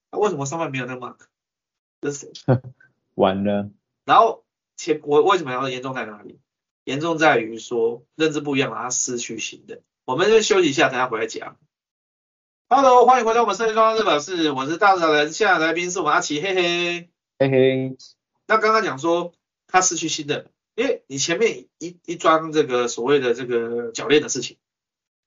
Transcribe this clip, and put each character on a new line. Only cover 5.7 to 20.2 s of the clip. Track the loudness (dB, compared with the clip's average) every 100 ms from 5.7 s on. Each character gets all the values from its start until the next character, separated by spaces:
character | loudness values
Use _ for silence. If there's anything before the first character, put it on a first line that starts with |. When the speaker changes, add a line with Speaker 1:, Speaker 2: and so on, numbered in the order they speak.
| -6
Speaker 1:
重 | -8
在 | -8 -10
哪 | -14
里？ | -20 -20 _ _ _ _
严 | -8 -4
重 | -2 2
在 | 4 2
于 | 0 -10
说 | -6 -2 0 -2 _ -2
认 | -2
知 | -2
不 | -4 -2
一 |
样 | -2
了， | -4
他 | -6
失 | -6 -4 -6
去 | -8 -10
信 | -10 -12 -18
任。 | -20 _ _
我 | -6 0
们 | 4
先 | 4
休 | 4 2
息 | 2
一 |
下， | 2 0
等 | 0
下 | -4
回 | -4
来 | -6
讲。 | -8 -14 -18 _ _ _ _ _ _ _ _ _ _ 0
Hello， | 4 6 8 8
欢 | 6
迎 | 4
回 |
到 | 2
我 | 0
们 | 0
设 | 0
计 |
装 | 2 2 2
日 |
本 | 0 0
室， | -2 -2 -2
我 | -2 -4
是 | 2
大 | 4 4
傻 | 4
人， | 2 0
现 | 0 2
在 | 2
来 | 0
宾 | -2 -4
是 | -2
我 |
们 | 0
阿 | 0
奇， | -2 -4
嘿 | -2
嘿。 | 0 0 0 -4 -6 -10 _ _ -4
Speaker 2:
嘿 | 0
嘿。 | 4 4 2 -4 -10 -20 _ _ _ -2
Speaker 1:
那 | 0
刚 | 2
刚 | 2
讲 | 0 -4
说 | -2 -2 -2 _ _ _ _
他 | 0
失 | 2 -2
去 | -6
信 | -6